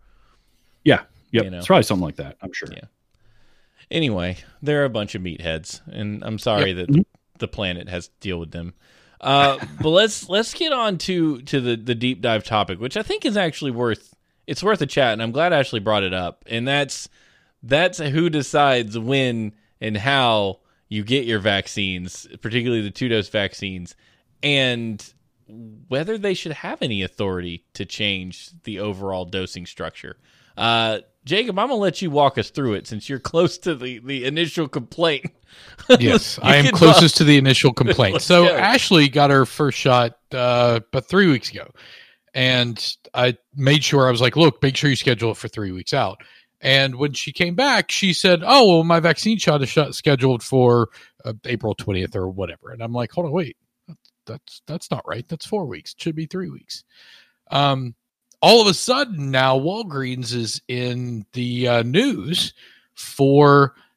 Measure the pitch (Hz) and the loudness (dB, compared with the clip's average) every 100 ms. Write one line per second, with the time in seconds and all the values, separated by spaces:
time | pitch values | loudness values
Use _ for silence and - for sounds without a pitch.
0 | _ _ _ _ _ _ _ _ 151 123 | _ _ _ _ _ _ _ _ 2 2
1 | - _ _ 113 98 90 90 185 - 98 | 0 _ _ -2 -2 -4 2 4 4 -2
2 | 82 - 69 - 92 - - - - _ | -4 -8 -14 -14 -16 -14 -16 -16 -20 _
3 | _ _ _ _ _ _ _ _ - 170 | _ _ _ _ _ _ _ _ -8 -4
4 | 147 95 87 92 - _ 143 147 139 113 | -2 -2 -4 -8 -14 _ -4 -2 0 -2
5 | 104 104 90 80 82 80 82 - - - | -6 -8 -10 -8 -6 -8 -8 -18 -16 -10
6 | 104 104 - 107 120 104 98 90 87 147 | -10 -8 -10 -6 -2 0 0 -2 0 0
7 | - _ _ - 117 - 95 90 - 90 | 0 _ _ -12 -12 -8 -8 -8 -10 -12
8 | - _ 101 87 80 85 85 - _ _ | -12 _ -10 -8 -10 -12 -14 -16 _ _
9 | _ _ - 139 139 135 - - 156 175 | _ _ 0 4 4 2 -6 -6 2 4
10 | 220 - - 196 226 - 330 262 220 180 | 4 0 -4 -4 -2 -4 -4 -2 -2 -4
11 | - 180 160 127 135 139 123 117 117 117 | -4 -2 -2 -4 -4 -4 -2 -4 -4 -4
12 | 123 113 117 110 - 107 98 92 117 214 | -4 -2 -2 -2 -2 -2 -2 -6 -8 -6
13 | 214 415 294 208 170 - 143 117 123 107 | -6 -6 -4 -2 -4 -4 -8 -4 -4 -4
14 | _ _ _ _ - 143 196 208 147 - | _ _ _ _ -12 -6 -2 -2 -2 0
15 | 127 110 113 131 175 156 127 113 101 107 | 0 0 -4 -2 0 2 0 -4 -2 0
16 | 95 92 87 - - 113 127 143 139 - | 0 -4 -6 -10 -10 -6 -2 -2 -4 -8
17 | - _ _ _ _ _ 117 143 180 180 | -16 _ _ _ _ _ -2 2 2 -2
18 | 147 151 170 156 131 151 143 127 107 113 | -4 0 0 0 0 2 4 2 -2 -6
19 | 113 139 131 113 107 - _ - 113 107 | -2 0 0 -2 -6 -10 _ -12 -6 -4
20 | 127 139 123 107 98 95 _ _ - 107 | 0 0 2 2 0 -6 _ _ -10 -8
21 | 107 135 117 107 104 98 - - 95 92 | -2 -2 0 0 0 0 -2 -4 -4 -4
22 | 90 - - - 110 120 120 117 101 - | -10 -14 -20 -14 -6 -2 0 -2 -4 -6
23 | 127 110 95 107 98 - 98 92 87 - | -2 -2 -2 -2 -4 -6 -10 -10 -14 -20
24 | _ _ _ _ 143 139 131 120 113 104 | _ _ _ _ -2 0 0 -2 -6 -10
25 | - _ _ _ _ 113 113 110 - 131 | -14 _ _ _ _ -20 -20 -20 -8 -6
26 | 175 220 202 180 170 147 190 311 147 101 | -6 -6 -4 -4 -6 -12 -12 -8 -6 -4
27 | 95 - 101 92 87 85 _ - 98 - | -6 -6 -6 -6 -8 -12 _ -14 -12 -6
28 | 104 95 92 - - - - 98 104 95 | -4 -4 -8 -16 -20 -20 -14 -8 -8 -8
29 | 98 92 87 95 92 90 87 - 82 - | -8 -8 -6 -8 -8 -12 -16 -12 -12 -12
30 | - - _ _ _ - 113 117 113 107 | -20 -20 _ _ _ -6 -2 0 0 -4
31 | - _ 135 185 240 190 247 240 196 - | -8 _ -6 -4 -2 -2 -2 -2 -2 -2
32 | 175 143 139 - 101 - 131 98 - 107 | -2 2 2 2 -6 -4 -2 -4 -6 -12
33 | - 135 - 165 175 - 180 139 127 120 | -10 -10 -4 0 0 0 -6 -6 -8 -12
34 | 123 139 127 151 165 - 147 151 117 - | -10 -6 -4 -4 -4 -4 -4 -6 -8 -2
35 | 165 143 - _ _ - - - - 247 | 0 0 -6 _ _ -20 -20 -4 4 4
36 | 117 107 - - 131 143 143 165 160 160 | 6 2 0 -4 4 6 6 8 8 10
37 | 160 - 151 143 135 123 135 - 131 170 | 6 6 6 6 6 4 4 2 2 2
38 | 104 - - 175 175 160 196 247 - 175 | 2 0 4 6 6 4 2 2 4 6
39 | 143 143 143 139 127 - 143 - 139 123 | 6 4 4 4 2 0 -2 0 2 4
40 | 117 - _ 131 123 120 120 117 - 135 | 2 -4 _ -2 0 2 2 2 -2 -8
41 | - 185 185 127 - - - - - - | -2 2 4 2 -2 -12 -16 -20 -20 -20
42 | - _ _ 135 127 127 120 113 - - | -20 _ _ -2 0 0 -2 -6 -10 -12
43 | - 123 127 120 _ 143 135 151 - 143 | -10 -2 -2 -2 _ -4 2 2 2 2
44 | 131 120 123 147 160 - 135 131 147 127 | 2 2 2 4 4 4 -2 0 0 0
45 | - 110 113 - 110 - 101 90 - 143 | 0 0 -2 -4 -10 -10 -8 -8 -4 -2
46 | 101 101 - _ _ _ 135 135 135 123 | -2 -6 -18 _ _ _ 0 2 2 -2
47 | 147 135 - - 175 175 277 226 - - | -4 -4 -10 -4 -4 0 0 0 -2 -2
48 | 190 165 190 175 196 269 220 165 165 170 | -2 2 2 2 6 6 8 6 6 4
49 | 165 156 220 220 - 147 131 - 139 - | 2 0 0 0 2 0 0 0 0 0
50 | 151 135 131 123 - 135 123 120 113 - | 0 2 2 0 0 2 4 4 2 -4
51 | - _ 117 113 127 120 110 95 - 92 | -20 _ -12 -12 -8 -6 -4 -6 -4 -4
52 | 90 104 92 95 90 80 - 120 117 120 | -4 -6 -6 -6 -10 -10 -18 -14 -10 -6
53 | 117 - 170 165 139 - _ _ - 160 | -6 -6 -4 -4 -6 -10 _ _ -20 -20
54 | _ _ - 139 - - - 160 - 143 | _ _ -20 -20 -20 -20 -14 -12 -8 -8
55 | - 107 - 160 - 214 147 87 - - | -8 -10 -10 -12 -8 -6 -6 -10 -16 -12
56 | 170 156 160 185 180 135 - - _ _ | -8 -8 -8 -8 -10 -14 -18 -20 _ _
57 | - - _ _ - 143 143 135 127 - | -20 -20 _ _ -6 0 2 0 -4 -12
58 | _ _ _ - 170 233 208 175 - 254 | _ _ _ 0 6 8 6 2 0 -2
59 | 269 170 139 131 131 135 151 208 208 143 | -2 -6 -2 2 4 2 0 -6 -6 -6
60 | 127 127 113 120 110 - - 123 123 123 | -6 -6 -6 -6 -6 -8 -8 -6 -4 -6
61 | 123 117 101 123 123 123 123 120 117 156 | -6 -10 -10 -8 -6 -2 0 2 2 2
62 | 277 214 131 175 - - - _ _ - | 2 0 -4 -4 -4 -8 -20 _ _ -18
63 | - - 139 139 147 143 139 - _ | -10 0 4 6 8 8 4 0 _